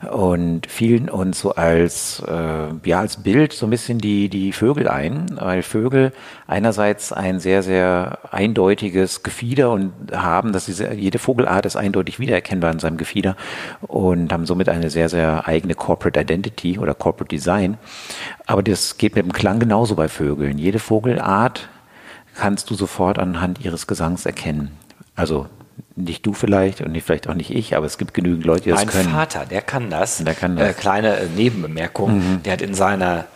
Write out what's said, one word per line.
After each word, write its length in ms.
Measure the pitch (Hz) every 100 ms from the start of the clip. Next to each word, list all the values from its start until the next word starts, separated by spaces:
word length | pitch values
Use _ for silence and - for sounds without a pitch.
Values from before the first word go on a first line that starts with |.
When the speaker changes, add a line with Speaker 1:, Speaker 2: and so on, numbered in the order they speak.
| -
Speaker 1:
und 560 | - 92 87 85 85 -
fielen 420 | - 113 117 -
uns 300 | 104 92 90
so 160 | 101
als, 680 | - 82 82 85 - - - -
äh, 480 | 82 80 78 78 80 87
ja, 100 | 87
als 200 | 104 -
Bild 300 | 101 113 151
so 140 | - 107
ein 20 |
bisschen 280 | 117 - 120
die, 300 | 107 101 101
die 220 | 98 95
Vögel 360 | 92 110 147 -
ein, 380 | 139 143 143 175 -
weil 220 | 95 92
Vögel 500 | 87 110 117 135 131 - - - -
einerseits 640 | 95 110 104 104 104 -
ein 260 | - 95 92
sehr, 240 | 90 95
sehr 560 | 92 92 92 90 90 - -
eindeutiges 920 | - 104 113 95 101 104 90 92 -
Gefieder 480 | - - 117 135 127
und 220 | 113 98 - -
haben, 400 | 95 90 85 110
dass 120 | 95 -
diese, 260 | 87 95
jede 280 | 104 95 117
Vogelart 460 | - 123 - 92 101
ist 100 | -
eindeutig 420 | 101 98 87 -
wiedererkennbar 540 | 131 98 - 95 85
in 80 | 80
seinem 160 | 80 80
Gefieder 400 | 80 104 95 95 - - - -
und 500 | - - 92 87 85
haben 120 | 85
somit 240 | 82 90 90
eine 220 | 85 82
sehr, 180 | 76 82
sehr 380 | 85 80 78 -
eigene 300 | 80 87 82
Corporate 420 | - 85 95 73
Identity 600 | 76 85 104 - 87 92
oder 140 | -
Corporate 340 | 73 - - -
Design. 500 | 76 69 98 92 110 - - - - - - -
Aber 180 | 107
das 340 | 110 92 - -
geht 160 | 107
mit 100 | -
dem 80 | 90
Klang 280 | 87 104 107
genauso 340 | 117 104 117
bei 140 | 95 78
Vögeln. 500 | - 73 71 71 71
Jede 220 | 80 107
Vogelart 880 | - 110 117 120 - 98 120 - - - _ - - - _ -
kannst 320 | 101 101 -
du 60 |
sofort 460 | 101 95 - 92 95
anhand 440 | 92 87 90 90
ihres 220 | 92 82 -
Gesangs 400 | 85 82 90 -
erkennen. 460 | - - 76 71 73 - - -
Also 320 | - 80 78 67 - - - -
nicht 320 | - 87 82 -
du 60 |
vielleicht 480 | 101 - 98 95 95
und 100 | -
nicht, 140 | 80 -
vielleicht 220 | 80 -
auch 60 |
nicht 160 | 80 -
ich, 220 | - 110 76
aber 100 | 78
es 100 | -
gibt 160 | 82
genügend 320 | - 90 87
Leute, 180 | 82 82
die 60 | -
das 100 | 87
Speaker 2:
Mein 80 | 107
Speaker 1:
können. 220 | 95 92
Speaker 2:
Vater, 360 | 78 160 - 67
der 140 | 95
kann 260 | - 135 117
das. 300 | 80 104 -
Speaker 1:
Der 160 | 80
kann 220 | 80 90 87
das. 140 | 101
Speaker 2:
Äh, 20 |
kleine, 440 | 92 101 98 107 101
äh, 100 | 92
Nebenbemerkung. 880 | 85 120 110 78 78 85 - 101 101
Speaker 1:
Mhm. 240 | 92 92
Speaker 2:
Der 120 | 82
hat 60 | 92
in 140 | 87
seiner 520 | 95 98 98 90 87 80